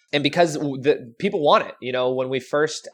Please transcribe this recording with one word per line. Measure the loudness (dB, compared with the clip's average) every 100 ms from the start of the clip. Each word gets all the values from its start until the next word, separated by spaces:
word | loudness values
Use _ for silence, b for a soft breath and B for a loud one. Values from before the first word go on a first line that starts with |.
| _
And | -2
because | 0 2 2
w-, | 2 -4 -2
the | 0 0 -2 -6
people | -4 0
want | 4 4 2
it, | -8
you | -6
know, | -2 0
when | 0 -2
we | -4
first | -2 0 0 -2 -4